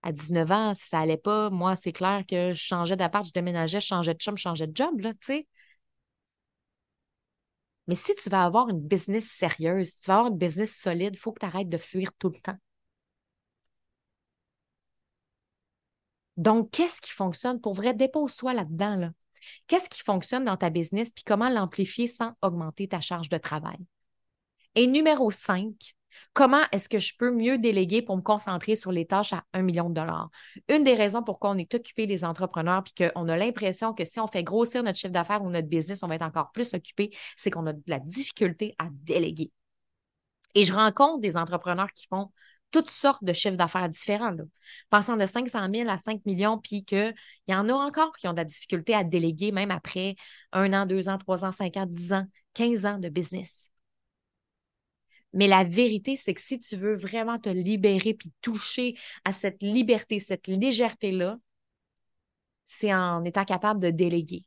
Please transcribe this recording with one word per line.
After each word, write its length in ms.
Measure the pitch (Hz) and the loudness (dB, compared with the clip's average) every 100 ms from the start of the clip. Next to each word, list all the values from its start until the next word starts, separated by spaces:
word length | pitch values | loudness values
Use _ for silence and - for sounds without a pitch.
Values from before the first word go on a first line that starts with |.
À 100 | 175 | -6
dix-neuf 400 | 151 156 170 160 | -4 0 0 4
ans, 240 | 202 220 196 | 2 2 -2
si 140 | - | -2
ça 100 | 165 | 0
allait 160 | 160 156 | 2 0
pas, 340 | 208 214 214 | 0 0 0
moi, 240 | 185 185 185 | 0 0 0
c'est 160 | 185 | -4
clair 300 | 165 185 202 190 | -2 -2 -2 -2
que 240 | 180 180 | -2 0
je 100 | 170 | -2
changeais 360 | - 180 170 190 | -4 -2 -2 0
d'appart, 280 | 175 208 180 | 0 0 -2
je 60 | |
déménageais, 480 | 180 175 175 165 196 | -4 -2 -2 -2 -2
je 60 | - | -2
changeais 280 | 185 165 | -2 -2
de 60 | 165 | -2
chum, 160 | - 208 | -4 -4
je 60 | |
changeais 260 | 180 165 156 | -6 -4 -6
de 80 | 156 | -2
job, 240 | 302 269 | -2 -2
là, 140 | 214 | -6
tu 60 | 220 | -8
sais. 260 | - 285 302 _ _ _ _ _ _ _ _ _ _ _ _ _ _ _ _ _ _ _ _ _ _ _ - | -6 -6 -6 _ _ _ _ _ _ _ _ _ _ _ _ _ _ _ _ _ _ _ _ _ _ _ -4
Mais 80 | 175 | -2
si 200 | - 403 | 0 -2
tu 140 | 214 | 0
vas 140 | 190 | 2
avoir 240 | 180 208 240 | 4 4 2
une 120 | 175 | -2
business 440 | 147 190 180 214 220 | 0 0 0 -2 -2
sérieuse, 640 | - 175 - 160 190 180 | -2 -2 -2 -2 0 -2
si 100 | - | -6
tu 80 | - | 2
vas 100 | 196 | 4
avoir 140 | 240 | 4
une 80 | 185 | 0
business 360 | 175 160 214 - | -2 -2 0 2
solide, 400 | 190 170 196 196 | 2 0 -4 -6
faut 140 | 226 | -10
que 80 | 214 | -8
t'arrêtes 300 | 190 185 185 | -8 -6 -4
de 80 | 165 | -6
fuir 340 | - 185 185 _ | -6 -6 -6 _
tout 120 | 190 | -4
le 120 | - | -4
temps. 160 | - 190 _ _ _ _ _ _ _ _ _ _ _ _ _ _ _ _ _ _ _ _ _ _ _ _ _ _ _ _ _ _ _ _ _ _ _ _ _ - | -10 -12 _ _ _ _ _ _ _ _ _ _ _ _ _ _ _ _ _ _ _ _ _ _ _ _ _ _ _ _ _ _ _ _ _ _ _ _ _ 0
Donc, 360 | 175 226 226 | 4 4 2
qu'est-ce 280 | - 339 - | 0 0 0
qui 120 | - | -4
fonctionne ? 500 | - 190 165 247 247 | -4 -4 -2 -4 -4
Pour 140 | 226 190 | -4 -2
vrai, 180 | 226 | -2
dépose-toi 600 | 247 262 302 285 - 254 | 2 2 2 -2 -2 -2
là-dedans, 420 | 247 156 160 202 196 | -2 -4 -2 -2 0
là. 160 | 170 - _ _ - - - | -4 -8 _ _ -20 -20 0
Qu'est-ce 240 | 359 - | 0 0
qui 100 | - | -6
fonctionne 420 | - 190 - 254 | -2 0 0 -2
dans 140 | 254 180 | 0 0
ta 140 | 175 | 0
business, 400 | 165 165 196 233 | 0 0 -2 -4
puis 120 | - | -8
comment 260 | - 208 247 | 0 2 4
l'amplifier 580 | 233 185 - 190 - 240 | 2 0 -2 -4 0 -2
sans 260 | - 233 233 | -2 -4 -2
augmenter 460 | 196 170 160 - 190 | -2 -2 -6 -6 -6
ta 120 | 180 | -4
charge 300 | - 175 151 | -4 -6 -4
de 80 | 160 | -4
travail ? 400 | - 151 160 - 180 _ _ _ _ _ _ _ _ | -4 -6 -6 -12 -18 _ _ _ _ _ _ _ _
Et 140 | 220 247 | 2 4
numéro 420 | 277 311 294 226 | 6 6 4 2
cinq, 640 | 202 - 185 214 214 - _ _ - - | 2 0 0 -2 -10 -20 _ _ -20 -6
comment 300 | - 262 285 311 | 4 6 6 4
est-ce 180 | 196 - | 0 0
que 80 | 214 | -2
je 180 | - - | -2 0
peux 140 | 240 | 0
mieux 300 | 240 226 262 | 2 2 2
déléguer 420 | 233 196 185 214 | 2 2 2 0
pour 160 | 233 190 | 0 -2
me 60 | |
concentrer 520 | 180 214 208 180 - 214 | 0 0 0 -4 0 -2
sur 160 | 185 | 0
les 140 | 175 165 | -2 0
tâches 280 | 196 208 | 0 0
à 100 | 175 _ | -6 _
un 80 | 185 | -2
million 260 | 185 170 170 | 0 0 -2
de 60 | |
dollars ? 380 | 160 165 160 - - - - - | -2 -4 -6 -8 -14 -20 -16 2
Une 160 | 302 | 4
des 120 | 277 226 | 6 6
raisons 260 | 208 226 | 4 2
pourquoi 300 | 220 - 202 | -4 -2 0
on 80 | 196 | 0
est 160 | 170 240 | -2 -4
occupé, 320 | 233 - 214 | -4 -4 -2
les 180 | 185 165 | -2 -4
entrepreneurs, 560 | 165 180 170 165 185 | -4 -4 -2 0 0
puis 120 | 190 - 175 | -2 -2 0
qu'on 220 | 175 165 | 0 -2
a 80 | 165 | 0
l'impression 560 | 226 247 202 180 226 | 0 0 -4 -2 -4
que 100 | 220 | -4
si 160 | - - | -6 -4
on 60 | 214 | -4
fait 180 | 185 | -4
grossir 380 | 170 208 233 247 | -2 0 0 0
notre 160 | 226 190 | -2 -4
chiffre 160 | 190 | -2
d'affaires 300 | 180 170 208 | -2 0 -2
ou 80 | 190 | -2
notre 160 | 175 156 | -4 0
business, 340 | 165 160 196 | -2 -2 -6
on 60 | 175 | -4
va 80 | 160 | -4
être 80 | |
encore 280 | 160 160 156 | -4 -4 -4
plus 220 | - 240 | -4 -4
occupé, 420 | 180 - - 208 - - - | -4 -8 -4 -4 -6 -18 -6
c'est 140 | 202 | -4
qu'on 160 | 165 160 | -4 -6
a 60 | |
de 100 | 151 170 | -6 -6
la 140 | 139 | -6
difficulté 760 | 143 208 277 - 196 165 214 - | -6 -8 -8 0 0 0 -6 -4
à 80 | 165 | -8
déléguer. 600 | 139 160 165 160 160 156 _ _ _ _ _ _ _ _ _ _ 202 | -8 -2 0 0 -4 -8 _ _ _ _ _ _ _ _ _ _ 6
Et 100 | 185 | 6
je 80 | |
rencontre 460 | 196 220 208 277 320 | 6 4 6 4 6
des 180 | 208 165 | 0 0
entrepreneurs 540 | 165 175 180 175 196 | -2 -4 -2 -2 -2
qui 160 | - - | -6 -8
font 240 | 190 196 _ _ _ _ | -6 -6 _ _ _ _
toutes 180 | 320 320 | 2 4
sortes 340 | - 277 269 | 6 6 4
de 80 | 185 | 0
chiffres 240 | 170 208 185 | 0 0 2
d'affaires 320 | 170 185 175 | 0 2 -2
différents, 440 | 160 - 208 233 | -4 -2 -2 -2
là. 120 | 165 156 _ - - _ | -4 -10 _ -20 -20 _
Passant 260 | 208 202 226 | 4 4 0
de 100 | 190 | 0
cinq 220 | 240 247 | 0 -2
cent 220 | 233 190 | -2 -2
mille 180 | 214 233 | 0 -2
à 100 | 190 | -2
cinq 280 | - 214 202 | -4 -4 -2
millions, 320 | 185 208 220 | 0 2 0
puis 260 | - 208 | -4 -10
qu'il 300 | 196 196 214 226 - - - | -2 0 0 -4 -20 -16 -2
y 80 | 190 | 0
en 140 | 208 | 2
a 40 | |
encore 440 | 262 285 302 320 - | 0 0 0 0 0
qui 100 | 185 | -4
ont 60 | |
de 40 | 170 | -4
la 60 | |
difficulté 500 | 160 - - 180 165 | -6 -8 -6 -4 0
à 120 | 214 175 | 0 2
déléguer, 480 | 170 165 160 208 | 2 0 0 -2
même 180 | 196 202 | -2 -2
après 460 | 180 - 185 190 196 - - _ | -4 -6 -6 -6 -8 -18 -20 _
un 220 | 190 196 | 2 2
an, 120 | 196 196 | 2 2
deux 220 | 190 180 | 0 0
ans, 100 | 190 | -4
trois 280 | 196 185 190 | -2 -2 -2
ans, 80 | |
cinq 240 | 185 190 196 | -4 -4 -2
ans, 80 | 190 | -4
dix 260 | 170 175 | -2 0
ans, 140 | 190 190 _ _ | 0 -2 _ _
quinze 320 | - 233 233 202 | 0 2 2 0
ans 120 | 202 | -2
de 100 | 175 | -4
business. 640 | 156 160 190 180 - - _ _ _ _ _ _ _ _ _ _ _ _ _ _ _ _ | -2 -2 -6 -8 -12 -14 _ _ _ _ _ _ _ _ _ _ _ _ _ _ _ _
Mais 160 | 190 202 | 4 6
la 160 | 190 | 8
vérité, 540 | 180 180 240 214 208 269 | 6 4 4 2 -2 -4
c'est 160 | - | -4
que 80 | 190 | -4
si 180 | - 262 | -6 -6
tu 160 | - 196 | -8 -4
veux 200 | 202 208 | -2 -4
vraiment 440 | 190 226 226 233 | -4 -4 -4 -4
te 100 | 214 | -2
libérer 640 | 185 180 214 202 190 214 | -2 0 2 4 4 0
puis 200 | 220 165 _ | -2 -10 _
toucher 560 | - 214 - - 247 240 - - | -6 -4 -4 -2 -4 -4 -16 -6
à 80 | 190 | -4
cette 300 | 190 196 190 | -2 -2 -4
liberté, 580 | 202 233 226 220 - 208 | 0 2 4 2 0 -6
cette 280 | - 185 - | -4 -6 -2
légèreté-là, 920 | 190 262 226 233 - 208 185 180 233 _ _ _ _ _ _ _ _ _ _ _ _ - | 0 2 2 0 0 -4 -2 -2 -4 _ _ _ _ _ _ _ _ _ _ _ _ 0
c'est 280 | - 208 | 2 4
en 300 | 185 180 170 | 2 2 0
étant 220 | 170 196 196 | -2 -2 -2
capable 340 | 185 208 214 | 0 0 2
de 120 | 180 | 0
déléguer. 520 | 165 175 170 156 175 | 2 2 0 -4 -12